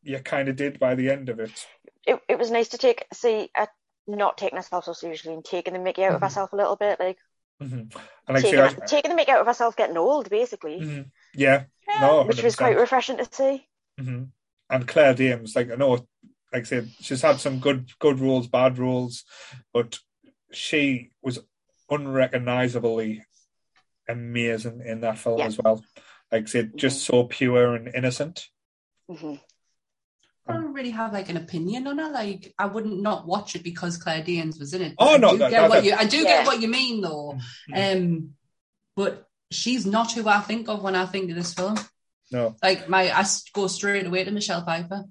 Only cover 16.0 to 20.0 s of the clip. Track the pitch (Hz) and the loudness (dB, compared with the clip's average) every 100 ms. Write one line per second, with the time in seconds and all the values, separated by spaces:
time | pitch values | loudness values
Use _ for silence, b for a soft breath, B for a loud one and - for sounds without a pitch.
16 | - _ - _ _ 123 117 127 113 - | -2 _ -20 _ _ -8 -4 -6 -6 -14
17 | - 135 151 135 143 131 139 135 127 _ | -8 0 2 2 0 0 0 0 -6 _
18 | 151 131 131 131 123 123 127 123 127 127 | 2 2 2 0 2 2 2 2 -2 -2
19 | 123 120 B B B 127 _ 120 117 - | -4 -10 B B B -20 _ -2 -2 -10